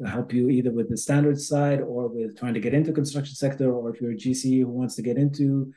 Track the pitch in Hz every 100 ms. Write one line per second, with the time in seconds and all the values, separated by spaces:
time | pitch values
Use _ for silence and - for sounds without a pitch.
0 | 104 113 - 123 123 127 123 117 107 110
1 | - 143 147 143 - 143 143 139 - 123
2 | 120 117 110 - 123 110 117 143 160 151
3 | 139 143 139 - 135 - 131 123 117 113
4 | 120 107 127 131 131 131 123 123 127 -
5 | 117 120 143 143 139 139 135